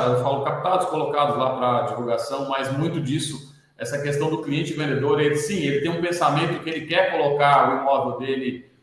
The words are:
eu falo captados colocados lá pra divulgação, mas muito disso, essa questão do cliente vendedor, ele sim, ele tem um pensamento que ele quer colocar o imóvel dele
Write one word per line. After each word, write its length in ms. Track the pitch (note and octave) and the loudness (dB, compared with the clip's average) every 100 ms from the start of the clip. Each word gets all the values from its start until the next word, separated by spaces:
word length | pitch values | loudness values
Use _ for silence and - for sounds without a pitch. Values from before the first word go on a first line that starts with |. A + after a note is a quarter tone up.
| B2 | 4
eu 160 | B2 | 2
falo 200 | C#3 C#3 | 2 0
captados 440 | D3+ D3 F3+ F#3 F3 | -2 -2 0 0 0
colocados 500 | D#3 C#3+ D3 C#3+ B2+ | -2 -2 2 2 2
lá 180 | C3 B2+ | 0 0
pra 260 | B2 A#2+ | 0 2
divulgação, 680 | A#2+ A#2+ A#2 A#2 - C#3 C3+ | 0 -4 -2 -2 -2 -4 -4
mas 260 | C3+ C3 C#3 | -4 -2 -2
muito 240 | E3+ D3 | -2 -2
disso, 540 | B2 D#3 - - - - _ _ | -2 -2 -4 -8 -14 -20 _ _
essa 240 | A#2 C#3+ | -8 -4
questão 260 | C#3+ C#3+ D#3 | -2 -2 0
do 140 | - | -2
cliente 320 | C#3 D3+ F3 | -2 -2 -2
vendedor, 480 | D3+ C#3+ A#2+ C#3+ D3 | -4 -2 0 2 2
ele 140 | D3 D3 | 2 2
sim, 260 | - G3 | 0 0
ele 200 | C#3 C#3+ | 0 0
tem 100 | E3 | 0
um 100 | E3 | -2
pensamento 640 | F3 F3 D3+ D3 E3 F3 | -2 2 2 2 0 -2
que 60 | D#3+ | -4
ele 160 | D#3+ - | -6 -2
quer 240 | F3 F#3+ | 2 2
colocar 580 | E3 C#3+ C#3+ C#3+ C3+ C3+ | 2 2 4 6 6 4
o 120 | C3+ | 2
imóvel 360 | C3+ C3 B2 - | 2 2 0 -4
dele 500 | C3 C3 B2+ - - _ | -4 -2 -4 -6 -12 _